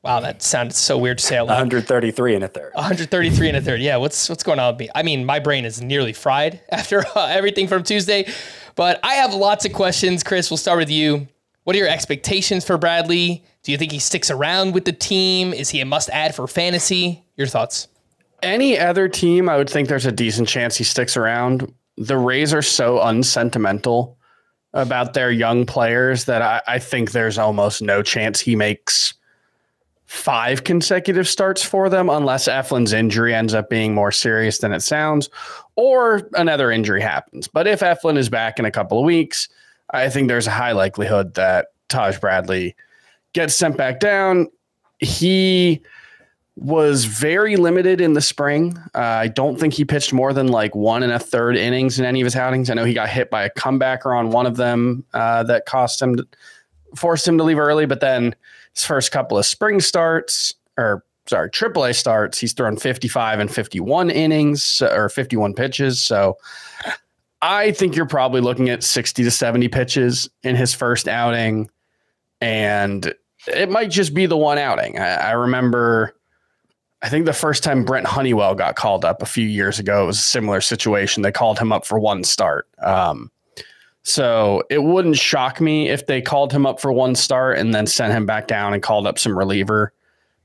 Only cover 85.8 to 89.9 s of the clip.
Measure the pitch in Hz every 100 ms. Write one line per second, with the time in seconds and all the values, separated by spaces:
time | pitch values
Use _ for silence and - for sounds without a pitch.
85.8 | 151 139 - 131 123 147 139 143 139 127
86.8 | 139 127 127 120 - 127 131 82 107 107
87.8 | 107 - 117 110 104 107 107 110 101 101
88.8 | - 107 98 - 117 92 95 98 95 107
89.8 | 104